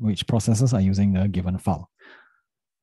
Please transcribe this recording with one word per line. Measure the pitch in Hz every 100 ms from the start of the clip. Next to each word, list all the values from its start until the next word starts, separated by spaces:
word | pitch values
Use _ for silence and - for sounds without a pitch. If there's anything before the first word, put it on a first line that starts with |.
which | 110 95 -
processes | 117 117 110 131
are | 113
using | 95 98 101
the | 92 101
given | 90 90 90
file. | - 92 90 _ - - _ _ _ _ _ _